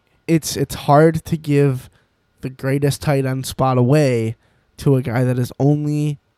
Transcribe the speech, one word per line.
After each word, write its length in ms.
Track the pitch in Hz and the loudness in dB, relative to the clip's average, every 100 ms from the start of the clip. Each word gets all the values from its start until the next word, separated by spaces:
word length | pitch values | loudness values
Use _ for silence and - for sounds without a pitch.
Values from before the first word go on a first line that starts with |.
| _ _ - | _ _ -2
it's, 280 | 160 - - | 0 0 -4
it's 200 | 139 - | -6 -4
hard 500 | - 147 160 160 - | 2 6 6 2 -6
to 100 | 165 | -6
give 540 | 156 143 143 127 - _ _ _ _ _ | 0 2 2 0 -8 _ _ _ _ _
the 80 | 135 | -14
greatest 520 | 131 131 143 143 139 | -8 -4 -2 -2 -2
tight 240 | - 139 131 | -2 -2 -2
end 200 | 131 123 | -6 -8
spot 320 | - 131 127 | -2 0 2
away 580 | 123 151 143 120 113 113 _ _ _ - | 2 2 2 0 -2 -6 _ _ _ -4
to 180 | 143 131 | 0 0
a 60 | |
guy 220 | 127 117 | 0 -2
that 140 | 127 127 | 0 -2
has 140 | 123 - | -4 0
only 580 | 135 147 147 151 147 143 _ | 0 0 -2 -2 -4 -6 _